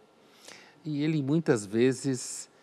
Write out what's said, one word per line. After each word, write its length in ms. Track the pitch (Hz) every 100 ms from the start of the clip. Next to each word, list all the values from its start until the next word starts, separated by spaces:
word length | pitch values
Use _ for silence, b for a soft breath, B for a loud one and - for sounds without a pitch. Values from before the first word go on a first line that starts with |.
| _ _ B B B B B B
E 200 | 156 143
ele 180 | 156 156
muitas 420 | 135 165 160 120
vezes 840 | 101 113 131 120 139 127 - - - b